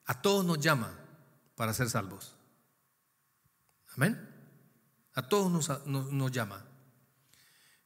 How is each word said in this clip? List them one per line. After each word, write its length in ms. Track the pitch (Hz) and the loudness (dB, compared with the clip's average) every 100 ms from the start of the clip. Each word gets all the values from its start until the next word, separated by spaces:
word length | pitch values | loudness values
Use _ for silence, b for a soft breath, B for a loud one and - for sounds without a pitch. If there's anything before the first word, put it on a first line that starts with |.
a 160 | - 123 | -6 0
todos 240 | 202 196 | 2 4
nos 140 | 180 156 | 2 2
llama 400 | 156 139 101 - - - - _ _ | 4 4 0 -10 -20 -20 -20 _ _
para 200 | - 110 | -4 -2
ser 160 | 107 120 | 0 -2
salvos. 440 | 113 98 98 - - _ _ _ _ _ _ _ _ _ _ _ _ _ _ - - | -2 -4 -10 -16 -20 _ _ _ _ _ _ _ _ _ _ _ _ _ _ -10 0
Amén. 360 | 175 - - - - - _ _ _ _ _ | 0 0 -10 -20 -20 -20 _ _ _ _ _
A 140 | - 123 | -8 0
todos 220 | 202 185 | 2 4
nos, 360 | 170 147 135 147 | 2 0 -4 -4
nos, 260 | 135 135 | -4 -2
nos 180 | 139 131 | -2 0
llama. 340 | 123 104 98 - - _ _ _ _ _ b b b b b | -2 -4 -8 -16 -20 _ _ _ _ _ b b b b b